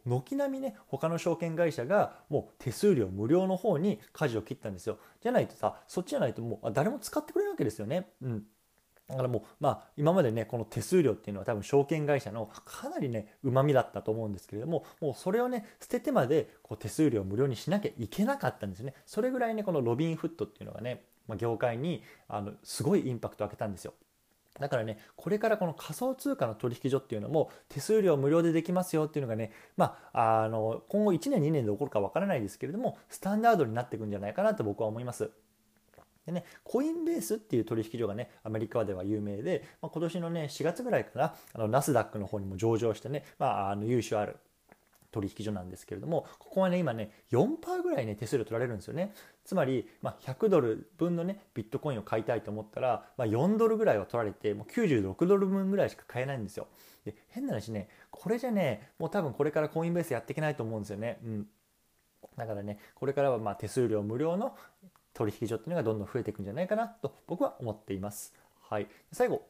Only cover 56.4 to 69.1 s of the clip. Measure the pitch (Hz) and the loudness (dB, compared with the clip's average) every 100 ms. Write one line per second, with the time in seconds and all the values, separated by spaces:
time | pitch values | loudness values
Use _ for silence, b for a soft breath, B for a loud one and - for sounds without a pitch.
56.4 | 101 - - B B B - - b 233 | -6 -10 -14 B B B -12 -12 b -8
57.4 | 277 117 107 107 92 B B - 175 233 | -4 -4 -4 -6 -8 B B -8 -4 -2
58.4 | 254 208 156 104 - - 160 208 151 - | 0 0 0 -2 -8 -8 -4 -2 0 0
59.4 | 147 156 151 165 170 175 160 117 - 135 | 0 2 0 0 0 0 0 -2 -4 -2
60.4 | 156 143 113 113 101 101 117 - 117 107 | -2 -2 -4 -4 -6 -6 -6 -6 -6 -6
61.4 | 104 _ _ _ _ _ _ _ - - | -8 _ _ _ _ _ _ _ -18 -10
62.4 | 113 101 101 101 B B 135 139 139 120 | -6 -6 -6 -10 B B -2 2 2 2
63.4 | 107 98 104 131 120 107 104 120 156 180 | -2 -4 -2 2 2 2 0 0 0 0
64.4 | 262 - B B 185 _ _ - 107 - | -2 -6 B B -20 _ _ -4 -2 -2
65.4 | 110 113 - 170 113 110 98 123 107 104 | -4 -4 -2 -2 0 -2 -2 -4 -4 -6
66.4 | 98 117 185 214 226 - 220 - - 180 | -6 -4 -2 -2 -2 -4 -8 -8 -8 -2
67.4 | 285 - 120 101 - 98 101 - - b | -2 -2 -6 -6 -6 -6 -6 -8 -14 b
68.4 | b b - 107 101 B B | b b -6 -4 -4 B B